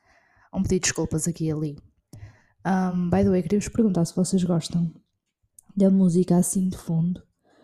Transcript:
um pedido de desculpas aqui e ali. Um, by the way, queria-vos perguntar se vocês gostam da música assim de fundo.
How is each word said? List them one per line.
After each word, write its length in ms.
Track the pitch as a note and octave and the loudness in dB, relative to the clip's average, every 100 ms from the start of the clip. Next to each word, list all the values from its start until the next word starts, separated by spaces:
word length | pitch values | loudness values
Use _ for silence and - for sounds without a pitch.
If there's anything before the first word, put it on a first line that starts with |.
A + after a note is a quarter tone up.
| _ _ _ _ _ | _ _ _ _ _
um 80 | - | -4
pedido 200 | F#3+ F#3 | -2 0
de 60 | - | -2
desculpas 400 | - D#3+ D#3+ D#3+ | -4 -4 -4 -4
aqui 180 | D#3+ D#3 | -4 -4
e 60 | |
ali. 260 | D#3 D#3 D3 - _ _ - - - _ _ E3 | -4 -6 -10 -18 _ _ -20 -20 -20 _ _ -2
Um, 440 | F#3 F#3 F3+ F3 | 0 0 -2 0
by 140 | F#3 | 2
the 60 | G3+ | 2
way, 120 | F#3 | 2
queria-vos 280 | E3 G#3 - | 0 -2 -2
perguntar 360 | - A3 F3 E3+ | 0 2 2 0
se 100 | - | 0
vocês 280 | F#3 F#3+ | 0 0
gostam 500 | F3 F3 - E3+ E3+ - _ _ _ _ _ _ - G3 | 0 0 -2 -2 -2 -6 _ _ _ _ _ _ -10 0
da 140 | F#3+ | 4
música 480 | F#3+ F#3 E3+ F3+ F3 | 4 4 4 4 2
assim 320 | F#3 G3 F#3 | 2 0 -4
de 80 | F3+ | -4
fundo. 440 | - E3 E3+ F3+ - _ _ _ | -4 -2 -2 -4 -10 _ _ _